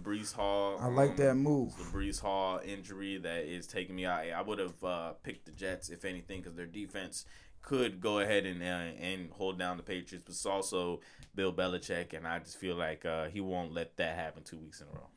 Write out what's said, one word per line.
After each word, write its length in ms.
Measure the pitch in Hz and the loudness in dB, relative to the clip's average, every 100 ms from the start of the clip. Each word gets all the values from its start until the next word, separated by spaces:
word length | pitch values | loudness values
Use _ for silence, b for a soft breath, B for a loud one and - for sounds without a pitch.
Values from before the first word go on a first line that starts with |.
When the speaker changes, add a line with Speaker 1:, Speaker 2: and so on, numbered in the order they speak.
| 95 | 0
Speaker 1:
Brees 240 | 104 104 | -2 -2
Hall, 440 | - 101 101 101 95 | 0 4 4 4 2
Speaker 2:
I 60 | 123 | 4
like 240 | 127 139 | 8 8
Speaker 1:
um, 40 | 92 | 8
Speaker 2:
that 180 | 139 131 | 6 8
move. 380 | 147 143 120 - | 6 6 4 -2
Speaker 1:
it's 140 | 87 | -4
the 40 | 98 | -2
Brees 240 | 98 92 | 0 0
Hall 400 | 101 98 95 92 95 | 2 4 4 2 -2
injury 540 | 98 92 95 98 95 | -8 -8 -6 -4 -4
that 240 | 85 85 78 | -2 -2 -2
is 220 | 87 85 | -4 -6
taking 280 | 95 92 92 | -4 -4 -2
me 120 | 92 | 0
out. 140 | 87 82 | 0 0
I 160 | 82 | -4
would 160 | - 101 | -2 -2
have, 260 | 92 82 | -2 -2
uh, 280 | 92 87 85 - | -2 -2 -2 -8
picked 240 | - - - | -10 -10 -12
the 60 | |
Jets, 380 | 78 95 90 - | -6 -4 -4 -6
if 140 | 87 95 | -6 -6
anything, 360 | 90 87 95 | -6 -6 -8
'cause 140 | 87 85 | -8 -8
their 100 | 85 | -8
defense 600 | 101 101 101 90 - - b b b | -8 -8 -6 -6 -8 -10 b b b
could 400 | - 135 120 92 | 0 4 4 2
go 180 | 107 104 | 2 4
ahead 260 | 101 101 95 | 6 6 4
and, 160 | 87 | 0
uh, 40 | 90 | 0
and 680 | 87 85 - 87 95 85 | 0 -2 -4 -4 -2 -4
hold 260 | - 95 92 | -2 -2 0
down 200 | 90 90 | 0 -2
the 60 | |
Patriots, 380 | 82 90 87 90 - | -4 -6 -6 -12 -10
but 80 | |
it's 120 | 87 104 | -6 0
also 540 | 98 95 92 87 85 b b b | 0 2 0 0 -2 b b b
Bill 200 | - 95 | 0 2
Belichick, 580 | 85 92 90 - 87 87 | 4 2 2 -2 -2 -2
and 140 | 80 82 | -6 -4
I 120 | 85 | -4
just 180 | 80 - | -4 -6
feel 180 | 92 87 | -2 0
like, 300 | 80 78 85 | 0 0 -2
uh, 220 | 80 78 | 0 -2
he 100 | 98 | -2
won't 320 | 95 90 85 | -2 -2 -2
let 240 | 82 82 - | -4 -4 0
that 200 | 82 85 | 0 0
happen 260 | 80 76 | -4 -8
two 140 | - 80 | -12 -14
weeks 240 | 78 - | -14 -16
in 60 | 73 | -14
a 20 | |
row. 160 | 76 - | -14 -14